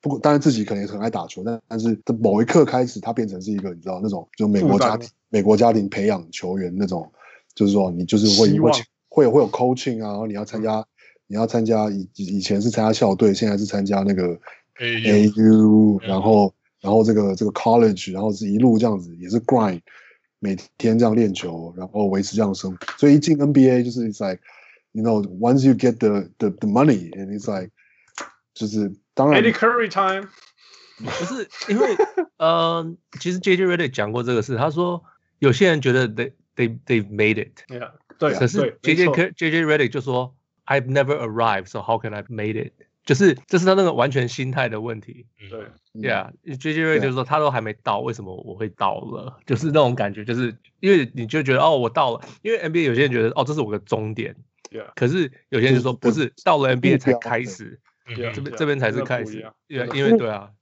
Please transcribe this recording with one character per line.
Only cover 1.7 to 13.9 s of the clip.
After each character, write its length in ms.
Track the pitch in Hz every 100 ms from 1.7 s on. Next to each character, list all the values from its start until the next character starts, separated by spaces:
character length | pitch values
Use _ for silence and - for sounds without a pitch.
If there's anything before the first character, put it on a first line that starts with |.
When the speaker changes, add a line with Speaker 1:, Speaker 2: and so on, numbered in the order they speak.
| 113
Speaker 1:
是 180 | 113 104 - 117
某 220 | 110 104
一 20 |
刻 200 | 113 175 143
开 180 | 127 123
始， 140 | 107
他 120 | 101
变 120 | 117 110
成 140 | 95
是 100 | 95
一 60 | 104
个， 140 | 95
你 80 | 85
知 80 | 87
道， 100 | 90
那 60 | 98
种， 180 | 92 - -
就 100 | 113
美 140 | 202
国 180 | 165 196
家 120 | 123 113
庭， 40 |
Speaker 2:
负 60 | 117
担。 40 | _ _
Speaker 1:
美 120 | 107
国 140 | 101 107
家 160 | 117
庭 160 | 110 98
培 180 | 101 101
养 200 | 98 82
球 280 | - 90 95
员 120 | 90 92
那 100 | 98
种， 240 | 87 - _ - - _
就 120 | - 101
是 60 |
说 180 | 101 95
你 140 | 87
就 140 | 87 107
是 80 | 107 101
会， 80 | 110
Speaker 2:
希 100 | 101
望。 100 | - 131 117 _ _
Speaker 1:
会， 180 | - 131
会 140 | 135
有 80 | 110
coaching 520 | - 123 127 - 117
啊， 40 | 107
然 80 | 101
后 80 | 110
你 80 |
要 100 | 104
参 160 | 107 110
加， 180 | 110 110
Speaker 2:
嗯。 40 | 110 _ _ _ _
Speaker 1:
你 80 | 101
要 100 | 113
参 180 | 120
加， 240 | 113 110 107
以， 160 | 98 92 -
以 240 | 95 98
前 200 | 92 101
是 80 | 113
参 140 | 113
加 80 | 110
校 220 | 110 110
队， 180 | 98 110
现 160 | 98 110
在 80 | 101
是 80 |
参 200 | 101 104
加 140 | 98